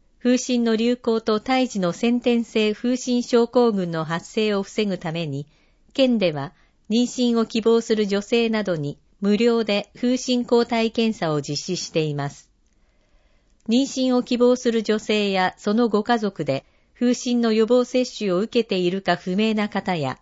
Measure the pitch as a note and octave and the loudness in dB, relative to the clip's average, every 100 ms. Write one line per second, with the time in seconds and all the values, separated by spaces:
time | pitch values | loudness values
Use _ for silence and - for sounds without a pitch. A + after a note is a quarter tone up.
0 | _ _ B3 B3 - B3 A#3 A3 A#3 A#3+ | _ _ 0 0 0 0 0 2 2 0
1 | A#3+ A3+ A3 G#3+ - C4 B3+ G3+ F3 E3 | 0 -2 0 -2 0 0 0 0 -2 0
2 | A#3 A#3+ B3 A#3 A3+ A3+ G#3+ G#3 A#3+ B3+ | 0 2 2 0 0 0 0 0 -2 -2
3 | - B3 A#3 A#3+ A#3 B3 A#3 G3+ F3 E3 | 0 -2 2 2 4 2 2 2 -2 -4
4 | D#3 E3+ - A3+ G#3+ G3+ G3 - G#3 F3+ | -4 -6 -4 -2 0 -2 -4 -4 -2 -2
5 | E3+ E3 D#3+ C#3 D3 _ _ _ _ - | -4 -6 -6 -6 -10 _ _ _ _ 0
6 | C4 A3+ F3+ D3 C#3 _ _ _ - A3+ | 2 4 0 -2 -8 _ _ _ -2 0
7 | B3 - A#3+ A#3 A3 A3+ A3+ A3+ A3+ G#3+ | 0 0 0 2 0 0 2 2 2 0
8 | G#3 G3 - A#3 A3+ G#3+ G3 D#3+ C#3+ - | 0 -2 0 0 2 0 -2 -4 -6 -8
9 | _ - G3+ G#3 A#3 A#3 G#3+ G3+ - - | _ -4 0 2 4 2 0 -2 -4 -4
10 | A#3+ B3+ - B3 A#3+ A#3 A#3 A3+ A3+ A#3 | -2 -2 0 -2 2 2 2 0 0 0
11 | A3+ G#3+ E3 D3+ C#3+ C#3+ - F3 - E3 | -2 0 -2 -2 -2 -6 -6 -6 -4 -2
12 | D#3 C#3+ C#3 - _ _ _ _ _ _ | -2 -2 -6 -10 _ _ _ _ _ _
13 | _ _ _ _ _ _ - A#3+ C#4 C4+ | _ _ _ _ _ _ -2 0 0 -2
14 | B3+ B3 B3 A#3+ B3 B3 A#3+ A3+ G#3 G#3+ | 0 0 0 2 2 2 0 -2 -2 -2
15 | - G#3+ G3+ F#3+ F#3 - G#3 A3 A#3+ G#3 | 0 0 0 0 -2 -2 -2 0 2 0
16 | G#3+ A#3 G#3 - C#3+ C3+ - _ _ - | 0 0 -2 -4 -4 -4 -6 _ _ -2
17 | A#3+ A#3+ B3 A#3+ A#3 A3 A3 B3 B3 B3+ | 0 0 0 0 2 2 4 2 2 0
18 | B3 - G#3 F3+ A3+ A#3+ A3 F#3+ F3 F#3+ | -2 -4 -2 0 0 -2 0 0 0 0
19 | F#3+ F3 F#3 F#3 A3 G#3+ G#3 G3 F#3+ F3 | -2 -2 -2 -2 0 0 -2 -4 -4 -2
20 | C3 C3 | -4 -6